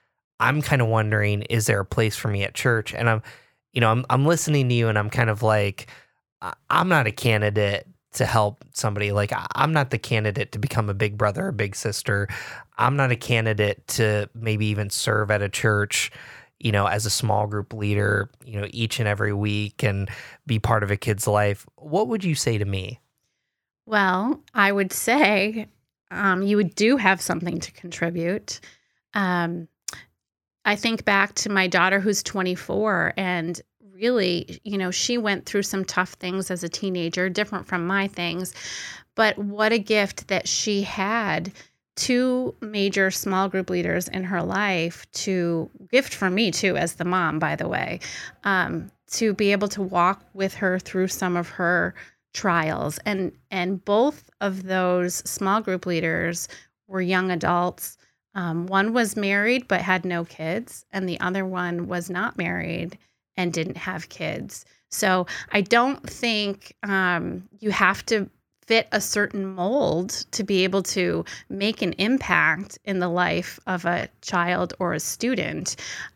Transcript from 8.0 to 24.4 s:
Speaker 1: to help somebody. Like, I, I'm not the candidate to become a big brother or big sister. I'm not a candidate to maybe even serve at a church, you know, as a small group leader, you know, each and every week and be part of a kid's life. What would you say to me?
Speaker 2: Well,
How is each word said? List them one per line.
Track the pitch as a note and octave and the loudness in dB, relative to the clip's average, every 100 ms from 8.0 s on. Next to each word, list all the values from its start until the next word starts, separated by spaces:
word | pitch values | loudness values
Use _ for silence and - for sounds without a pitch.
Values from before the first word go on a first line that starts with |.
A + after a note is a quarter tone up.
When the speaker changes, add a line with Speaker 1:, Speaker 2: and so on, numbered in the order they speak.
| _ | _
Speaker 1:
to | - | -2
help | A#2+ A#2 G#2 - - | 2 4 2 -2 -12
somebody. | - A2 G2+ G#2 | -4 -2 0 0
Like, | G2+ G2+ | 2 0
I, | G#2 - - | -2 -4 0
I'm | C#3+ | 2
not | D#3 C3 | 2 0
the | A#2 | -2
candidate | - A2+ G#2+ G2+ - | 0 0 0 -2 -4
to | G#2+ | -4
become | C3 - G#2 | -2 0 0
a | |
big | G2 G#2+ G#2 | 0 -2 2
brother | G#2+ G2+ F#3+ | 0 0 -2
or | |
big | A2 G#2 | -2 -4
sister. | G2 A2 - - G2+ G2+ - - - - - | -4 -4 -4 -2 -2 -2 -6 -12 -16 -10 0
I'm | A#2+ C#3 | 2 4
not | C3 | 2
a | A#2 | 2
candidate | - A#2 A2+ G#2+ G#2 G2+ - | 2 2 2 2 0 -2 -4
to | - A2 G#2 G#2 | 2 2 2 -2
maybe | A#2 A2+ G#2+ G#2+ | -6 -2 0 2
even | G#2 G2+ | 0 -2
serve | - - G#2+ G#2+ | -2 0 2 2
at | G#2+ | 2
a | G2+ | 0
church, | - A2+ G#2 G#2 - - - - - - - | 0 2 4 2 0 -2 -8 -20 -20 -20 -4
you | A2+ | 0
know, | G2+ G2+ | 2 2
as | G#2 G#2+ | 2 0
a | |
small | - G#2+ G#2 G#2 | -2 0 0 0
group | G#2 G2+ | -4 -6
leader, | A2 G#2 G#2 G#2 G#2 G#2 _ | -4 0 2 2 2 -2 _
you | - G#2 | -10 -8
know, | G2+ | -6
each | A#2 A2+ - | -2 -2 0
and | G#2+ | 0
every | G#2 G#2 | 0 0
week | G2+ G#2 G#2 G#2 - | 0 0 0 -2 -2
and | - G2 G2 - - - | 0 0 -2 -6 -16 -10
be | - A2+ | -2 0
part | - A2+ | 2 2
of | G2+ | 2
a | G2+ | 0
kid's | A#2 G2+ - | 0 0 2
life. | G#2 G#2 G2+ - - | 4 2 0 -8 -18
What | D3+ E3+ A#3 | -4 0 0
would | A3 | 0
you | F3+ | 0
say | D3 B2+ A2 | 0 0 0
to | |
me? | G2+ G2 F#2+ A#2+ _ _ _ _ _ _ _ _ - | 0 -2 -4 -10 _ _ _ _ _ _ _ _ -2
Speaker 2:
Well, | G#3+ F#3+ F#3 A#3 - | 2 4 4 2 -2